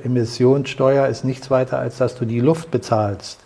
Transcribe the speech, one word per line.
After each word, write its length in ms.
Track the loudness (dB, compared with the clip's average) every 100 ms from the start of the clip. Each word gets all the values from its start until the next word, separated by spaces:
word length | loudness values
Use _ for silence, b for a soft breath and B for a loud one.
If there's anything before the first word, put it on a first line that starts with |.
Emissionssteuer 1040 | -2 -2 -2 2 4 4 0 0 2 4 2
ist 180 | 0 -4
nichts 240 | -6 0
weiter, 280 | 0 0 -2
als 180 | -4 -2
dass 180 | -2 -2
du 100 | -4
die 140 | 0
Luft 300 | 2 2 0
bezahlst, 680 | -4 0 0 0 -4 -10 -18